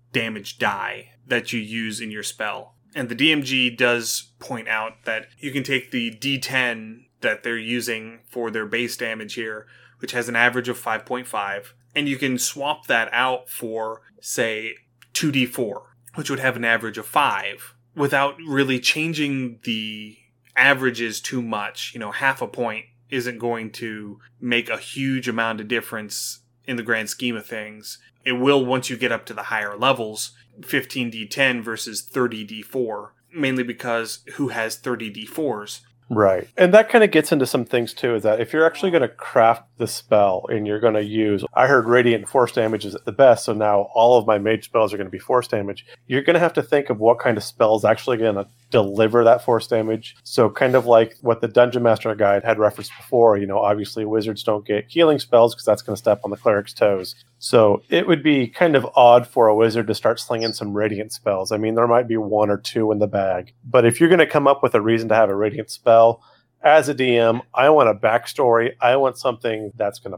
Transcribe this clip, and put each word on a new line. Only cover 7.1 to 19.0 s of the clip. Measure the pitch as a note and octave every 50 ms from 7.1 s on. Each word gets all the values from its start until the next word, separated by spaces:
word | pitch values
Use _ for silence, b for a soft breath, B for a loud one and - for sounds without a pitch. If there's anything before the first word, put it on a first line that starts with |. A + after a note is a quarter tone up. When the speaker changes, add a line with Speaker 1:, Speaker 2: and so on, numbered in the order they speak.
| _ _
Speaker 1:
that | - A#2 G#2+ G#2 -
they're | A#2+ A#2 A#2
using | A2 A2+ A#2+ B2 A2+ A#2+ A2+ A2 A2 A2+ A2+ A#2 _ _
for | - B2+ A#2 A2+
their | G#2+ A2+ A2
base | G#2 A2+ A#2 B2 A2+ -
damage | - B2 A2+ A2+ A2 A2 G#2 -
here, | A#2 A2+ A2 G#2+ G#2+ A2 _ b b b b b b
which | - - -
has | B2 A#2 A#2+
an | A#2+
average | A2+ A#2+ B2 A#2 B2+ A#2+ B2
of | A#2 -
five | - A#2 A2 A2 -
point | - B2 B2 B2 -
five, | - G#2+ G2+ G2 G2 G2+ G2+ - _ _ _ _ -
and | D3 D3 C#3+
you | C3+ C3
can | C#3+ C3 B2+ A#2+
swap | - - - D3 C#3 D3 D3+ - _ -
that | B2+ A#2 A2+ -
out | - A#2+ B2+ C3 B2+ B2+ B2+ -
for, | - - B2 A2+ A2 A2 A2 A2 A2+ - b b b _
say, | - - - - A#2+ A2+ A2 G#2+ A2 A2+ A#2+ - _ _ _ _ _ _ -
two | - - D3+
D | C3+ C3+ B2+
four, | B2 - - A#2+ G#2 G2 - - _ _ _ _ - -
which | D#3+ D3 -
would | C#3 A#2+
have | B2+ C3 G#2+
an | A2+ A#2
average | A#2 A#2 A2 A2+ A2 G2+ A2+
of | G#2+
five, | - - D#3 C#3+ B2+ G#2 G2 G2+ G2+ G2+ - - - _ _ _ _ _
without | - C#3+ C#3 C#3+ C#3 C#3 C#3+ C#3 D#3+ E3 D#3
really | C#3 C#3 C#3 C3 C3 B2
changing | B2 - - D#3